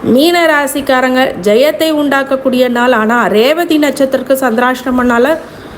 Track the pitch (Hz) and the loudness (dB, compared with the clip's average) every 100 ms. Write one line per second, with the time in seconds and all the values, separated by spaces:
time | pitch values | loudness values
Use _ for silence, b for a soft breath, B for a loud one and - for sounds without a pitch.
0 | 214 240 320 349 330 294 277 285 262 262 | 2 2 4 2 2 0 -2 -4 -2 0
1 | 254 254 262 - 190 214 294 311 320 302 | 0 0 -2 -2 0 2 2 0 0 0
2 | 285 277 269 269 269 247 247 240 247 233 | 0 -2 -2 -2 -2 0 0 0 0 2
3 | 220 240 208 208 247 320 339 311 294 - | 0 0 2 2 2 0 0 0 0 0
4 | 269 262 247 269 262 226 247 254 - 247 | 0 -2 -2 0 0 0 0 -2 -2 -2
5 | 247 233 262 320 B B B | 0 2 0 -2 B B B